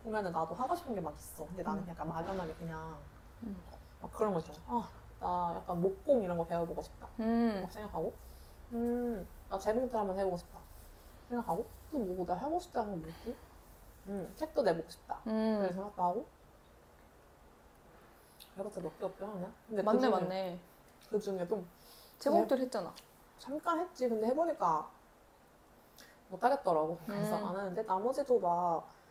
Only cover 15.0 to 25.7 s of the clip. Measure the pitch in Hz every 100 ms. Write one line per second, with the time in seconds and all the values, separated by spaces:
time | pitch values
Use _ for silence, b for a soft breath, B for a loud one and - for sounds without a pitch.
15 | - - 226 220 220 214 190 180 208 -
16 | 180 202 302 - - - - - - -
17 | - - - - - - - - - -
18 | - - - - - - 202 190 165 -
19 | - - 202 202 185 - - 214 214 240
20 | 254 185 180 190 190 175 - - - -
21 | - 208 202 190 175 214 180 B B B
22 | B B 277 330 320 262 254 220 170 -
23 | - - - - - 294 349 320 359 -
24 | 247 220 220 277 339 294 180 156 - -
25 | - - - - - - -